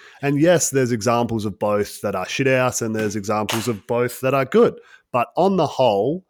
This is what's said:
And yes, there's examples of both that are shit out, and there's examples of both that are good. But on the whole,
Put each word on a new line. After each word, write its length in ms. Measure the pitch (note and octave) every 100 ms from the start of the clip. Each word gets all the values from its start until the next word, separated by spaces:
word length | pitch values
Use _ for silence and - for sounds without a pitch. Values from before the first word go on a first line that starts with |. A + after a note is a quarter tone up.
| - -
And 200 | C#3+ C#3+
yes, 300 | E3 E3+ -
there's 220 | C3+ B2
examples 520 | A#2+ A2+ A#2 A#2 A2+
of 140 | G#2 F#2
both 440 | G#2+ G#2 G2+ -
that 120 | G#2+
are 140 | F#2+ F#2
shit 180 | - C3
out, 360 | C3 B2+ -
and 120 | A2+
there's 220 | A2 G#2+ G#2
examples 500 | G2 G#2+ G2+ A2+ A#2+
of 200 | G2+ -
both 340 | A#2+ B2 -
that 140 | C3
are 100 | C3+
good. 340 | C3 G#3+ A#3+ - - - _
But 180 | B2 A#2 -
on 200 | F#3+ F#3+
the 100 | C#3+
whole, 600 | - B2+ G2 A#2 F3+